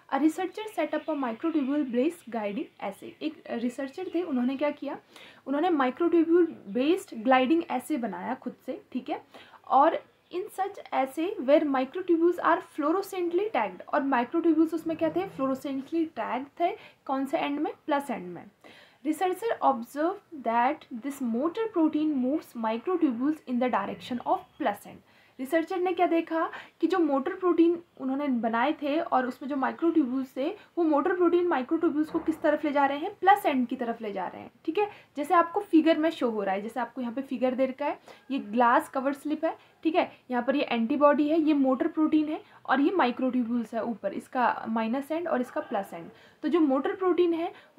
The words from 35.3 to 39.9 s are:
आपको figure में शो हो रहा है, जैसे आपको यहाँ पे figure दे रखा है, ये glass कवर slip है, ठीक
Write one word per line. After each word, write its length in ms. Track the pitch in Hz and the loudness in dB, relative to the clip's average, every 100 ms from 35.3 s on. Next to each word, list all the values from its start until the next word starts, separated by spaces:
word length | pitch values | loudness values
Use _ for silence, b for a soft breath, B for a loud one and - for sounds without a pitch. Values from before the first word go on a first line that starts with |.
आपको 260 | 359 339 415 | 4 4 0
figure 380 | 415 330 311 320 | 2 4 6 4
में 120 | 311 | 2
शो 200 | 320 254 | 0 -2
हो 140 | 214 | 0
रहा 120 | 196 190 | -2 -2
है, 60 | |
जैसे 180 | 208 240 | -4 -6
आपको 220 | 233 - | -6 -6
यहाँ 120 | 240 | -6
पे 80 | 226 | -6
figure 340 | 269 247 254 247 | -6 -2 0 2
दे 100 | 262 | 0
रखा 200 | 254 285 | 0 -6
है, 140 | 370 B B - | -6 B B -8
ये 80 | 269 | -6
glass 500 | 208 220 240 262 - | -2 2 4 4 2
कवर 240 | 277 262 | -2 -2
slip 320 | 285 302 302 330 | -2 -4 -4 -4
है, 120 | - b b | -6 b b
ठीक 120 | 320 | 0